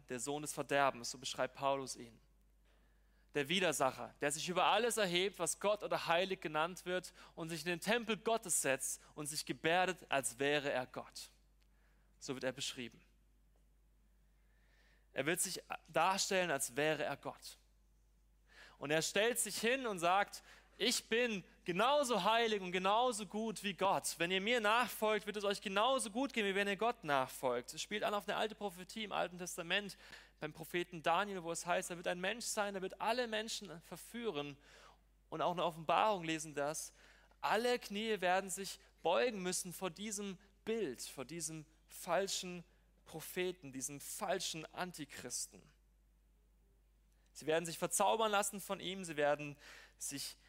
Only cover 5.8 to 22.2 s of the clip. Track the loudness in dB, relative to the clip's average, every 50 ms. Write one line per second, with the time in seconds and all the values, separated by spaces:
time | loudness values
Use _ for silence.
5.8 | 0 -2 -2 0 2 4 4 4 4 2 -2 -4 -4 -2 0 0 0 0 -2 -6
6.8 | -4 -4 -2 -2 -4 -6 -12 -20 -20 -18 -12 -10 -8 -6 -6 -4 -2 -4 -4 -2
7.8 | 2 2 2 2 2 0 -2 0 0 0 0 0 0 0 0 2 2 2 2 2
8.8 | 0 -4 -6 -8 -12 -14 -12 -8 -8 -6 -6 -6 -6 -6 -4 0 2 4 4 4
9.8 | 4 2 0 -4 -4 0 0 0 0 0 -2 0 2 2 4 2 2 0 0 0
10.8 | -2 -4 -6 -10 -10 -10 -12 -14 -16 -16 -18 _ _ _ _ _ _ _ _ _
11.8 | _ _ _ _ _ _ _ _ -8 -6 -6 -4 -2 -4 -2 -2 -4 -6 -4 -6
12.8 | -8 -10 -12 -16 -20 _ _ _ _ _ _ _ _ _ _ _ _ _ _ _
13.8 | _ _ _ _ _ _ _ _ _ _ _ _ _ _ _ _ _ _ _ _
14.8 | -20 -20 -20 _ _ _ -6 -2 0 0 0 0 0 -2 -4 -6 -8 -10 -10 -10
15.8 | -10 -2 0 2 2 4 2 0 0 2 2 2 2 2 0 0 -2 -2 0 2
16.8 | 2 2 2 0 -2 -4 -4 -6 -8 -10 -10 -10 -14 -18 -18 -18 _ _ _ _
17.8 | _ _ _ _ _ _ _ _ _ _ _ _ _ _ -20 -20 -20 -20 -12 -8
18.8 | 0 2 2 2 2 2 2 4 4 4 2 0 -2 -2 -2 0 2 2 2 2
19.8 | 0 -2 -2 2 4 4 4 4 2 0 -4 -10 -16 -18 -20 -20 -20 _ _ 0
20.8 | 2 2 2 2 0 2 2 2 4 2 0 -2 -6 -10 -16 -8 -4 -2 2 4
21.8 | 4 6 6 4 4 4 2 4